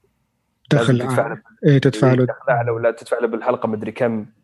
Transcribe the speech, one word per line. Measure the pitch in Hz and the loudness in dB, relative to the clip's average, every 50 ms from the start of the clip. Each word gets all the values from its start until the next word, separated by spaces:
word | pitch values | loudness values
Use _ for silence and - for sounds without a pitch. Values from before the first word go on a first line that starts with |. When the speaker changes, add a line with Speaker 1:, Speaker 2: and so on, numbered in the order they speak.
| _ _ _ _ _ _ _ _ _ _ _ _ _ - | _ _ _ _ _ _ _ _ _ _ _ _ _ 0
Speaker 1:
دخل | 151 143 117 139 127 | 0 2 2 2 2
Speaker 2:
لازم | 120 123 131 | 0 0 -2
تدفع | 127 127 117 | -2 -2 -2
Speaker 1:
عالي. | 113 113 | -2 -6
Speaker 2:
له. | 107 _ _ _ - - 160 143 | -12 _ _ _ 0 2 4 4
Speaker 1:
إيه، | 135 | 4
تدفع | - 139 - - - 131 131 | 4 2 2 4 2 4 4
له. | 127 | 4
Speaker 2:
إيه، | 127 | 2
دخل | 120 - - - - | 0 -2 -6 -4 -2
أعلى، | 127 117 117 120 | -2 -2 0 -2
ولا | 117 113 117 117 | -4 0 0 -2
تدفع | 113 - 123 - 131 120 | -2 -2 -6 -6 -4 -2
له | 120 | -2
بالحلقة | 113 113 110 107 123 120 120 - | -2 -4 -4 -2 -2 -4 -2 -2
مدري | 117 107 104 110 110 110 | -4 -4 -4 -6 -8 -4
كم، | - 131 117 113 110 104 - _ _ | -2 -2 -2 -2 -4 -8 -10 _ _